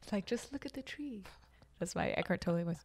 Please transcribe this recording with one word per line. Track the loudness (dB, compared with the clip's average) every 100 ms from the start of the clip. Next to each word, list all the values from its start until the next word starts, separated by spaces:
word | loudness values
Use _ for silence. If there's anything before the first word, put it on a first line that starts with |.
It's | 0
like, | 0 2
Just | 0 0
look | -6 -6
at |
the | -8
tree. | -10 -6 -6 -6 -10 -16 -20 -20 -20 -6
That's | -2
my | 2 2
Eckhart | 2 4 2
Tolle | 4 2
was | 2 0